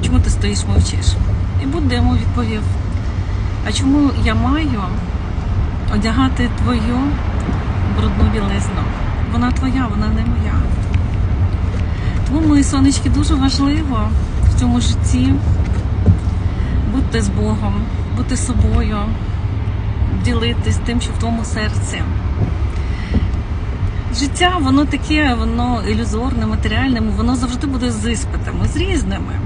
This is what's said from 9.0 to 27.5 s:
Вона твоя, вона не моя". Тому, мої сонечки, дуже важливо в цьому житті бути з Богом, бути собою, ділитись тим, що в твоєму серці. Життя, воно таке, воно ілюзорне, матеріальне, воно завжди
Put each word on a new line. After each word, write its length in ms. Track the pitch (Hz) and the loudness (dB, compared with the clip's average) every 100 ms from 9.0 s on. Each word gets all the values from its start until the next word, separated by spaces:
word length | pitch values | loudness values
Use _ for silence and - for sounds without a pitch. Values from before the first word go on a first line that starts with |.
| - - - | -2 -2 -2
Вона 180 | 233 247 | 0 0
твоя, 360 | 254 262 262 247 | 0 0 0 0
вона 160 | 214 214 | 0 0
не 140 | 220 | 0
моя". 400 | 226 233 226 - - - - - - - - - - - - - - - - - - | 0 0 0 0 0 0 0 0 0 0 0 0 0 0 -2 0 -2 -2 -2 0 0
Тому, 200 | 277 320 | 2 4
мої 160 | 285 | 4
сонечки, 460 | 269 285 277 269 277 | 4 4 2 2 2
дуже 260 | 277 294 302 | 2 2 2
важливо 760 | 269 269 277 302 294 233 208 214 - - | 2 2 0 0 0 0 0 0 0 2
в 160 | - - | 2 4
цьому 220 | 247 240 | 2 2
житті 520 | 247 - - 254 254 277 - - - - - - - - - - - - - - - | 2 2 2 2 2 2 2 2 2 0 0 0 4 4 2 -2 -2 -2 0 0 0
бути 280 | 226 269 226 | 0 0 0
з 80 | 208 | 0
Богом, 440 | 196 208 214 208 196 - - - 208 | 0 0 0 0 -2 -2 -2 -2 -2
бути 200 | 240 254 | -2 -2
собою, 600 | - 226 226 226 220 208 214 214 - - - - - - - - - 196 | 0 2 4 4 2 0 -2 -2 -2 -2 -2 -2 -2 -2 -2 0 0 0
ділитись 560 | - 233 226 226 220 220 - | 2 2 0 0 0 0 0
тим, 160 | 240 | -2
що 100 | 233 | -2
в 60 | - | -2
твоєму 280 | 226 233 220 | -2 -2 -2
серці. 560 | 214 214 - - 98 - - - - - - - - - - - - - - - - - - - - - - | -2 -2 -2 -2 -2 -2 -2 -2 -2 -2 0 -2 -2 -2 -4 0 0 0 -2 -4 -4 -4 -2 -2 -2 -4 -2
Життя, 380 | 277 - 359 349 | -2 2 0 2
воно 240 | 269 269 285 | 2 2 2
таке, 500 | 277 - 302 294 240 | -2 -2 0 0 0
воно 440 | 226 226 247 226 202 | -2 0 -2 -2 -2
ілюзорне, 560 | 214 214 214 254 240 220 | -2 -2 -2 -2 -2 -2
матеріальне, 540 | 214 208 208 262 240 220 202 | 0 0 0 0 0 0 0
воно 180 | 226 254 | 0 0
завжди 320 | 254 | -2